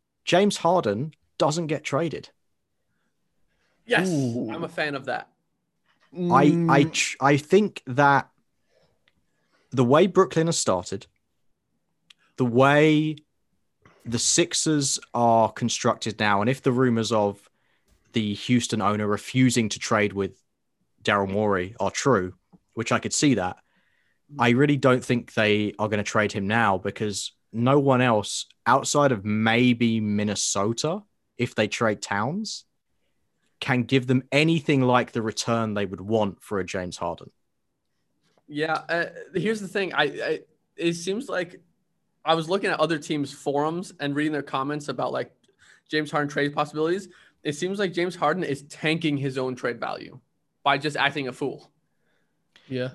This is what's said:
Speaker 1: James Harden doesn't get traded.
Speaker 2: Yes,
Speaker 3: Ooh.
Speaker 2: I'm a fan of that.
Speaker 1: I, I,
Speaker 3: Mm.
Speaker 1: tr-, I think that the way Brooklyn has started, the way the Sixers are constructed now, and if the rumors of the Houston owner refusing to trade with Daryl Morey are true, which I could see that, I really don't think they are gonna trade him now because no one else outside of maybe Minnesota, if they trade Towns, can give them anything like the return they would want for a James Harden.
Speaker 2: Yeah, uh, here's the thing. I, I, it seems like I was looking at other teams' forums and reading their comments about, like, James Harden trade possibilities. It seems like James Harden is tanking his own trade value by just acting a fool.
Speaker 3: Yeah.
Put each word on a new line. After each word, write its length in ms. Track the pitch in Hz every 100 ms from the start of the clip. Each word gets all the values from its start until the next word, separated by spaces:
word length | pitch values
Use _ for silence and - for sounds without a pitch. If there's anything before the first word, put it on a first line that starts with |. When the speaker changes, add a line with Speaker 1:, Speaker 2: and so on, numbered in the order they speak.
| _ _
Speaker 1:
James 320 | - 175 208 -
Harden 560 | 165 180 123 101 156 - _ -
doesn't 300 | 156 156 156
get 160 | 147
traded. 460 | - 143 165 - - _ _ _ _ _ _ _ _ _ _ _ _ _ _ _ -
Speaker 2:
Yes, 220 | 220 185
Speaker 3:
Ooh. 400 | 151 127 117 113
Speaker 2:
I'm 100 | 165
a 60 | 165
fan 260 | - 151
of 120 | 139 117
that. 220 | 120 - _ _ _ _ _ _ _ _
Speaker 1:
I, 280 | 175 175 131
I, 420 | 147 170 170 139
Speaker 3:
Mm. 80 | 160
Speaker 1:
tr-, 240 | - - -
I 160 | 135 147
think 460 | - 196 202 - -
that 400 | 127 143 139 - _ _ _ _ _ _ _ _ _ _ _ _ _ _
the 120 | 127
way 220 | 123 147 196
Brooklyn 400 | 180 165 160 165
has 100 | -
started, 500 | - 92 - 101 - _ _ _ _ _ _ _ _ _ _ _ _ -
the 80 |
way 720 | 123 117 135 147 156 151 156 151 _ _ _ _ _ _ _ _
the 140 | 117 117
Sixers 800 | - - 170 - 160 151 135 - -
are 380 | 120 117 113 110
constructed 720 | - 117 - 120 - 113 104
now, 200 | 107 101
and 80 | 110
if 140 | 135
the 80 | 139
rumors 380 | 123 127 117 107
of 380 | 110 101 101 _ _ _ _ _ _ _
the 220 | 117 107
Houston 460 | 101 - 123 - 110
owner 280 | 98 104 104
refusing 600 | 104 - 131 131 120 110
to 100 | -
trade 320 | - 110 104
with 280 | 98 95 - _ _ _ _ _ _
Daryl 260 | - 104 98
Morey 440 | 98 107 95 92 110
are 100 | 98
true, 440 | - 143 110 92 - _ _ _
which 180 | - 113
I 60 | 117
could 120 | 113
see 220 | - 151
that, 220 | 107 90 - _ _ _ _ _ _ _ 147
I 120 | 120
really 260 | 120 147 143
don't 280 | 135 127
think 300 | - 123 -
they 400 | - 107 104 104 -
are 80 | 104
gonna 160 | 104
trade 260 | 104 110 104
him 140 | 110 98
now 320 | 117 110 95
because 540 | 104 - 107 95 - - _
no 260 | 113 120 143
one 220 | 139 127
else 460 | 127 107 98 - - _ -
outside 460 | 131 - 147 143
of 120 | 113
maybe 760 | 104 107 113 113 123 117 117 113
Minnesota, 1040 | 107 104 107 98 - 101 104 117 151 202 - _ _ -
if 160 | 120
they 140 | - 107
trade 320 | - 117 104
Towns, 600 | - 101 117 190 214 - - _ _ _ _ _ _ _ _ _
can 220 | - 127
give 240 | 113 135 123
them 160 | 131 135
anything 480 | 139 160 165 139 139
like 300 | 127 123 120
the 100 | 120
return 520 | 110 - - 117 110
they 100 | 104 98
would 140 | 92
want 420 | 98 110 101 87
for 180 | - 101
a 40 |
James 320 | 90 95 90 -
Harden. 340 | 87 82 - _ _ _ _ _ _ _ _ _ _ _ _
Speaker 2:
Yeah, 240 | 147 156 156 -
uh, 180 | 170 165 - -
here's 260 | 180 190 220
the 80 | 190
thing. 240 | 202 185
I, 80 | 131
I, 360 | 151 104 120 156 - _ _ -
it 180 | 170
seems 340 | 170 185 208 285
like 320 | 180 170 - _ _ _ _ _ _
I 100 | 151
was 140 | 165 156
looking 220 | 196 196
at 100 | 151
other 180 | 156 160
teams' 340 | 156 156 143
forums 600 | - - 143 156 170 - -
and 140 | 143
reading 180 | 143 151
their 100 | 147
comments 460 | 143 139 139 151 147
about, 240 | 131 127
like, 200 | 127 123 _ _ _ _ _ _
James 220 | 151 151
Harden 180 | 156 147
trade 240 | 147 143
possibilities. 540 | 151 151 151 160 190 196 - _ _
It 120 | 156
seems 240 | 147 180 202
like 140 | 190
James 240 | 165 180 175
Harden 280 | 151 147
is 180 | 151 139
tanking 540 | - - - 160 160 143
his 220 | 139 131
own 160 | 131
trade 240 | 123 123 117
value 400 | - - - 131 _ _ _ _
by 140 | 139 147
just 180 | 151 143
acting 320 | 139 151 131
a 40 |
fool. 380 | 120 135 - - _ _ _ _ _ _ _ _ _ _
Speaker 3:
Yeah. 200 | 127 127